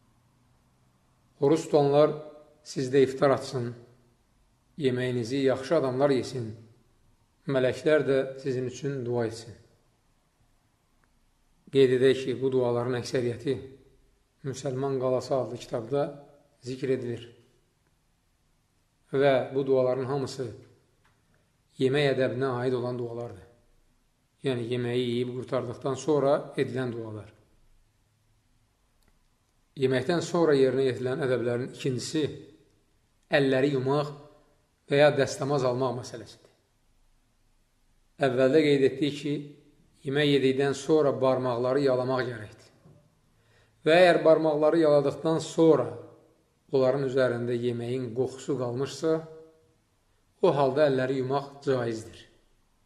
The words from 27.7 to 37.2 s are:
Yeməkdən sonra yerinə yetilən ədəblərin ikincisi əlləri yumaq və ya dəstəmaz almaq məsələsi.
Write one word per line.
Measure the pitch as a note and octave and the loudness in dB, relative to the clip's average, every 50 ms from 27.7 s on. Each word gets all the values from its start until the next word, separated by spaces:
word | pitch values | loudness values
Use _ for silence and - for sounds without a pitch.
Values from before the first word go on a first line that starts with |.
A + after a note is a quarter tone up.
| _ _ _ _ _ _ _ _ _ _ _ _ _ _ _ _ _ _ _ _ _ _ _ _ _ _ _ _ _ _ _ _ _ _ _ _ _ _ _ _ - | _ _ _ _ _ _ _ _ _ _ _ _ _ _ _ _ _ _ _ _ _ _ _ _ _ _ _ _ _ _ _ _ _ _ _ _ _ _ _ _ -6
Yeməkdən | - C3+ B2+ C3 B2+ B2 - F3 D#3+ | -2 0 2 2 2 0 0 -2 -2
sonra | D#3+ - - F3 E3 D#3 D3 | -2 -2 0 2 4 4 4
yerinə | C3+ C3 C3 B2 C3+ C3+ C3 | 4 4 4 2 2 0 0
yetilən | A#2 A2 B2+ B2 B2+ E3 C#3+ | 0 -2 -4 -4 -4 -2 -2
ədəblərin | B2+ B2+ A#2+ A2+ A#2+ A#2+ A#2+ B2+ - - | -2 -2 0 0 -2 -2 -4 -4 -8 -8
ikincisi | - - C#3+ B2+ A#2 - - - D#3 D3 B2 - - - - - _ _ _ _ _ _ _ _ _ _ _ _ _ _ - | -6 -6 -4 -4 -4 -6 -6 -4 -4 -4 -4 -6 -10 -18 -20 -20 _ _ _ _ _ _ _ _ _ _ _ _ _ _ 0
əlləri | E3+ D3 C#3 C3+ C3 C3 C3+ D3 D3 | 2 2 4 4 2 2 2 2 0
yumaq | C3 B2+ C3+ C#3 D3+ D3 D3 - - - - - _ _ _ _ _ _ _ _ _ _ - | 0 0 0 0 0 -2 -4 -8 -16 -20 -20 -20 _ _ _ _ _ _ _ _ _ _ 0
və | C#3+ C#3+ | 4 6
ya | D3+ D3 C#3 | 6 6 6
dəstəmaz | C3+ C3 - - - - C3+ D3 C#3+ B2 | 4 0 -2 -2 -4 -4 -2 0 0 0
almaq | B2+ A#2+ B2 C3+ B2 A#2+ B2 A2+ | 0 0 0 -2 -4 -4 -6 -10
məsələsi. | - - A#2 G2+ - - - _ _ _ _ _ _ _ _ _ _ _ _ _ _ _ _ | -14 -14 -16 -18 -18 -20 -20 _ _ _ _ _ _ _ _ _ _ _ _ _ _ _ _